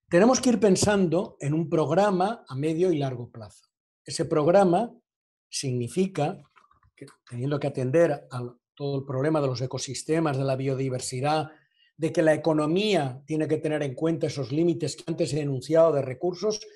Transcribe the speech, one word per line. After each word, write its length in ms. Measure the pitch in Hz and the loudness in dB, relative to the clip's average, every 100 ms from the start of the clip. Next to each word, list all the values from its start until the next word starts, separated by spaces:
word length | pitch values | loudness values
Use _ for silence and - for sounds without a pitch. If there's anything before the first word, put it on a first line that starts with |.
| _ | _
tenemos 320 | 170 226 247 | 6 6 6
que 100 | 254 | 2
ir 100 | 220 | 4
pensando 760 | 208 185 202 202 180 165 220 - | 4 4 4 2 2 0 -2 -6
en 120 | 143 | -2
un 160 | 156 170 | -2 0
programa 760 | 160 143 165 208 180 190 233 - | 0 2 2 2 2 -2 -4 -10
a 60 | |
medio 380 | 131 151 160 185 | -6 -4 0 0
y 60 | 156 | 0
largo 320 | 139 120 117 | -2 -6 -12
plazo. 360 | 117 104 - _ _ _ _ | -16 -18 -20 _ _ _ _
Ese 200 | - - | -12 -6
programa 680 | 143 151 147 185 190 175 233 - _ _ _ _ _ | -2 2 4 6 6 4 0 -8 _ _ _ _ _
significa 920 | - 139 123 120 - 190 190 147 143 - _ _ _ _ | -8 -4 -4 -4 -2 -2 0 -4 -4 -16 _ _ _ _
que, 120 | _ 139 _ _ | _ -20 _ _
teniendo 300 | 120 135 143 | -8 -4 -2
que 80 | 143 | -4
atender 640 | 135 127 156 170 139 - | -4 0 4 4 0 -6
a 240 | 127 123 - _ | -10 -10 -14 _
todo 240 | - 143 139 | -10 -6 -6
el 60 | |
problema 360 | - 131 143 156 | -4 -2 0 0
de 80 | 139 | 0
los 120 | 120 | -2
ecosistemas, 800 | 131 127 - 120 - 160 160 131 | -6 -6 -8 -10 -2 0 0 -2
de 60 | |
la 100 | 135 | -2
biodiversidad, 960 | 131 135 131 135 123 - 127 143 156 151 - _ _ _ - | -2 -2 -2 -4 -6 -6 -4 -2 -2 -4 -12 _ _ _ -6
de 160 | 156 | -2
que 100 | 151 | 2
la 120 | 160 | 4
economía 880 | 151 160 156 151 175 214 180 135 127 - | 4 2 0 2 0 2 2 0 -6 -6
tiene 220 | 156 151 | -4 0
que 80 | 156 | -2
tener 260 | 156 151 | -2 -2
en 120 | 143 | -4
cuenta 340 | 123 160 160 156 | -2 -2 0 -4
esos 240 | 143 117 | -4 -4
límites 440 | 147 170 165 147 - | 0 0 0 -4 -6
que 80 | - | -8
antes 260 | 160 170 | -4 -2
he 80 | 143 | -2
enunciado 520 | 147 131 135 160 165 | -4 -4 2 4 4
de 100 | 147 | 4
recursos 580 | 127 127 175 175 214 214 - | -2 -4 -6 -4 -4 -4 -10